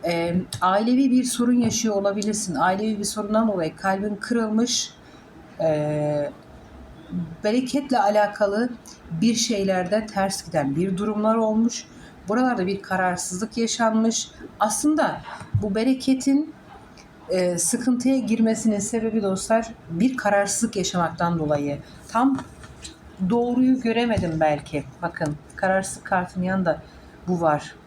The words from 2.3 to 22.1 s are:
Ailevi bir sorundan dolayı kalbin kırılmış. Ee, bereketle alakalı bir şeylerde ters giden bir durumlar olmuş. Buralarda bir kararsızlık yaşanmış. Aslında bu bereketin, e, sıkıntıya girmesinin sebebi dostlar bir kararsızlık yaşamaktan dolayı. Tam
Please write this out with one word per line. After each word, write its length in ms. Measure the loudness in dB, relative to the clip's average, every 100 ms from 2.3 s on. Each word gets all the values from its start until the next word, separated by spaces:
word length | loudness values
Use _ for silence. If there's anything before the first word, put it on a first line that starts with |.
| -4 -4 0
Ailevi 440 | 0 2 -2 -2
bir 40 |
sorundan 440 | -4 -6 0 2 2
dolayı 280 | 0 -4 -2
kalbin 400 | -2 -2 -2 -6
kırılmış. 800 | -2 -2 0 0 0 -2 -6 -12 -20 -20 -20 -20 -20 -2
Ee, 720 | 0 0 0 -2 0 -2 -4 -8 -20 -20 -20 -20 -20 -20 -10 -8 -8 -4
bereketle 560 | 0 0 0 -4 0 2
alakalı 720 | 4 4 2 2 0 0 -2 -6 -18 -20 -10 0
bir 140 | 0 2
şeylerde 720 | 0 0 0 0 0 -2 -2
ters 400 | -2 -2 -2 -4
giden 300 | -2 0 0
bir 220 | -2 -2
durumlar 380 | -2 0 2 2
olmuş. 500 | 2 2 2 -2 -12 -20 -20 -18 -4
Buralarda 400 | 0 2 0 -2
bir 140 | -4
kararsızlık 760 | -4 -2 0 -2 -6 -6 -6 -2
yaşanmış. 720 | -2 2 2 4 2 0 -6 -12 -20 -2
Aslında 640 | -2 2 2 4 2 -2 -12 -14 -4 -2
bu 140 | 0 0
bereketin, 760 | 2 2 2 2 4 2 0 -10 -20 -20 -20 -20 -20 -20 -4
e, 280 | 0 0 0
sıkıntıya 600 | -2 0 0 2 2 2
girmesinin 640 | 2 4 4 4 2 2
sebebi 440 | 0 -2 0 0
dostlar 500 | 0 -2 2 2 0 -12 -8
bir 280 | 2 2 2
kararsızlık 580 | 2 2 2 0 -2 -2
yaşamaktan 640 | -2 0 -2 0 -2 0
dolayı. 400 | 0 0 0 -6 -10 -20
Tam 300 | -4